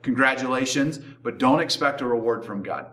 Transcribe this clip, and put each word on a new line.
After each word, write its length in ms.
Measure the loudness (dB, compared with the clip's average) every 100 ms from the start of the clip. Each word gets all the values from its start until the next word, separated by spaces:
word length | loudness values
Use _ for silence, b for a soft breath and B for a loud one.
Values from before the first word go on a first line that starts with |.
Congratulations. 960 | -2 2 2 2 -2 -2 0 0 0 -2 B B
But 160 | -8 2
don't 220 | 4 4
expect 400 | 2 0 0 0
a 60 | -2
reward 380 | 0 0 -2
from 180 | -4 -8
God. 240 | -6 -8 -10